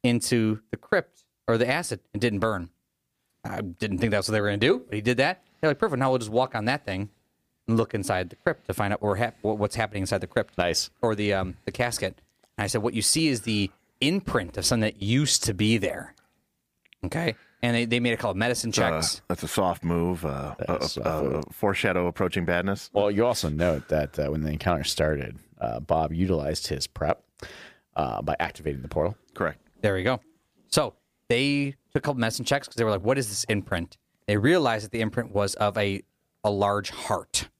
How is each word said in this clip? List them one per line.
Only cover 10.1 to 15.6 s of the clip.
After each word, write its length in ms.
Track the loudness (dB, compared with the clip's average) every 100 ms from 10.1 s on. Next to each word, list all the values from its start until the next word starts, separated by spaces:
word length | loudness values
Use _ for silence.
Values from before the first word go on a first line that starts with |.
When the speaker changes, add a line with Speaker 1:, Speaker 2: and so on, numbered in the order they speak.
| -2
Speaker 1:
the 80 | 0
crypt." 300 | -2 -2 0
Speaker 2:
Nice. 320 | 0 2 -4 _
Speaker 1:
Or 140 | 0 2
the, 180 | 0 0
um, 200 | -2 -6
the 80 | -10
casket. 500 | -4 -2 -2 -6 -6 _ _ _ -4
And 80 | -2
I 20 |
said, 140 | 0
"What 120 | 0
you 80 | 0
see 280 | 0 2 2
is 140 | 0
the 280 | 0 0 0 _ _ _
imprint 560 | 0 0 0 -2 -2 -2
of 80 | 0
something 160 | 2 0
that 100 | -2
used 440 | 0 2 2 2 0
to 80 |
be 240 | 2